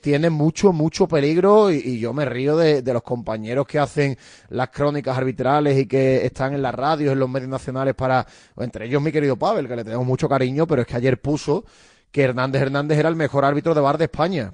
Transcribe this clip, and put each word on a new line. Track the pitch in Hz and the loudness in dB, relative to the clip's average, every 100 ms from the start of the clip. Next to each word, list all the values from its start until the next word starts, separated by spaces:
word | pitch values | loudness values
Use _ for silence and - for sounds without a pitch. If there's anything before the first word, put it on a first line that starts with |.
tiene | 147 143 165 | -2 0 2
mucho, | 151 156 - 202 | 2 0 2 2
mucho | 165 156 - 180 | 2 0 0 0
peligro | 156 143 165 190 208 202 | 2 2 2 6 6 6
y, | 147 | 2
y | 127 120 | -2 -4
yo | 113 | -4
me | 135 139 | -4 -4
río | 120 139 156 | -2 0 2
de, | 160 147 | 4 2
de | 127 | 0
los | 120 | -2
compañeros | - 123 110 110 110 127 135 | -2 -6 -4 -6 -4 -4 -2
que | 147 | 0
hacen | 139 151 139 123 - - _ | 0 0 -2 -2 -12 -20 _
las | 120 127 | -6 -6
crónicas | - 147 147 131 127 | -2 -2 -2 -4 -2
arbitrales | 131 120 127 147 147 135 | -4 -2 0 2 2 2
y | 120 | 2
que | 135 131 131 | 2 2 2
están | 113 - 131 | 0 -2 -4
en | 143 | -2
las | 131 120 | -4 -2
radios, | 139 160 147 | -2 0 0
en | 135 | 0
los | 127 | -2
medios | 131 131 | -4 -6
nacionales | 135 - 127 135 - | -8 -6 -4 -2 -2
para, | 131 127 - - _ - | 0 0 -2 -12 _ -10
entre | 120 101 117 | -10 -8 -4
ellos | 143 | -2
mi | 151 | 0
querido | 151 143 113 | 0 0 0
Pavel, | 170 214 127 | 0 -2 -4
que | |
le | 120 | -8
tenemos | 110 117 | -6 -4
mucho | 127 127 156 | -2 0 0
cariño, | 135 127 139 165 | 0 0 0 0
pero | 135 | 0
es | 117 | 0
que | |
ayer | 123 131 127 | -2 0 0
puso | 135 151 - 160 - _ - _ _ | -2 -4 -2 -4 -4 _ -20 _ _
que | 143 | 0
Hernández | 135 123 131 131 | 0 0 -2 0
Hernández | 139 139 147 151 | 0 -2 0 2
era | 156 | 2
el | 165 | 0
mejor | 143 139 139 | 0 2 2
árbitro | 147 165 | 2 0
de | 156 | 2
var | 139 151 | 2 2
de | |
España. | 165 - 170 175 98 | -2 0 -2 -2 -6